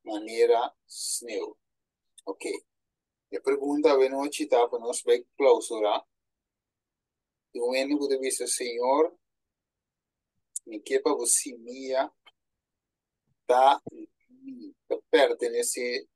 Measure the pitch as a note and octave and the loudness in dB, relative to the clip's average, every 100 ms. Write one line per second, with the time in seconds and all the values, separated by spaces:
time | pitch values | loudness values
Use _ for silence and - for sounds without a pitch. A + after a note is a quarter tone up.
0 | - G#2 G#2+ A#2 A#2 A#2 B2 - _ - | -12 -12 -6 4 6 6 2 -6 _ -12
1 | - - - - - - _ _ _ _ | -8 -8 -6 -8 -8 -12 _ _ _ _
2 | _ _ - - - - - _ _ _ | _ _ -14 -8 -8 -8 -12 _ _ _
3 | _ _ _ G2 C3+ C#3 C#3+ D3 D#3 C3+ | _ _ _ -4 0 0 0 2 4 6
4 | C3 C3+ D3 D3+ D3+ B2 A#2+ A#2+ A#2 B2 | 4 2 -4 -6 0 2 2 -2 -6 -4
5 | - A#2+ - - C3+ A#2 - A2+ G#2 A#2+ | 2 0 0 0 4 4 0 -2 0 0
6 | - _ _ _ _ _ _ _ _ _ | -4 _ _ _ _ _ _ _ _ _
7 | _ _ _ _ _ A#2+ B2 C3 C3+ D3 | _ _ _ _ _ -6 -2 -2 0 -2
8 | C#3 C3 C3 - B2 - B2 A#2+ B2+ C#3 | -2 -2 -2 -4 -4 -6 -6 -4 0 2
9 | E3 - _ _ _ _ _ _ _ _ | 0 -2 _ _ _ _ _ _ _ _
10 | _ _ _ _ _ - A#2 G#2+ - C3+ | _ _ _ _ _ -16 -14 -14 -4 -2
11 | D3 B2+ A#2+ - C#3+ A#2+ A#2 C3 C3 C3 | 0 -2 0 -2 -2 -12 -14 -12 -4 -4
12 | C#3+ - _ _ _ _ _ _ _ _ | -4 -8 _ _ _ _ _ _ _ _
13 | _ _ _ _ - B2 C3+ - - E4+ | _ _ _ _ 0 4 4 4 -2 -18
14 | E4 _ _ B3+ C4+ B3 - - - - | -20 _ _ _ -18 -18 -18 -20 -8 -8
15 | - D#3 B2+ - A#2+ A#2 A#2+ C3 B2 B2 | 0 2 4 2 -4 -2 -4 -4 -6 -6
16 | - | -10